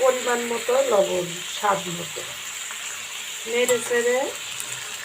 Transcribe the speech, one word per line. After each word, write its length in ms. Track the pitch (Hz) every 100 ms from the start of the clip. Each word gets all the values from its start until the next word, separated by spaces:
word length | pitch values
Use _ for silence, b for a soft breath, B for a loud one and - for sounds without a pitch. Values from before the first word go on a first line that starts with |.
পরিমাণ 380 | 254 247 240 240 233
মতো 220 | 233 247 254 269
লবণ, 340 | 208 185 180 170 - - -
স্বাদ 260 | 208 190 175 170
মতো। 260 | 165 - - - - - - - - - - - - - 220
নেড়ে 260 | 233 247 240 -
চেড়ে 300 | 240 240 254 320 - - - - - - -